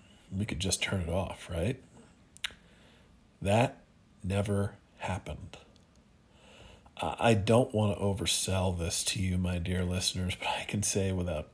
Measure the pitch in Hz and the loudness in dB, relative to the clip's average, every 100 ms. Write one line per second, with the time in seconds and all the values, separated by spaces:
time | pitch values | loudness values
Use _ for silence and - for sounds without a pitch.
0 | - - - 98 107 - 95 - - 98 | -18 -20 -8 -4 -2 -2 -2 0 0 0
1 | 82 90 87 - - 87 - - - - | 0 0 -2 -6 -8 -2 -2 -2 -10 -20
2 | - - - - - - - - - - | -20 -20 -20 -10 -10 -10 -20 -20 -20 -20
3 | - - - - 95 107 135 - - - | -20 -20 -20 -6 4 4 4 0 -18 -20
4 | - - 92 98 101 98 101 - - - | -20 -10 -2 0 2 0 0 -4 -20 -10
5 | - 92 - 71 - - - - - - | -6 -6 -6 -10 -12 -16 -20 -20 -20 -20
6 | - - - - - - - - - - | -20 -20 -20 -20 -20 -20 -20 -20 -20 -6
7 | 80 - 117 107 98 113 127 107 104 - | -6 2 4 4 6 4 4 2 2 2
8 | 101 98 - - - 95 92 87 85 - | 0 0 0 0 0 0 0 0 -2 -2
9 | - 113 92 90 90 87 87 92 90 90 | -2 0 0 2 0 0 -2 0 0 0
10 | - 95 90 - - - - 104 101 104 | -2 -2 -2 -2 -4 -4 -4 -2 0 0
11 | 95 92 87 78 - | 0 0 -2 -4 -6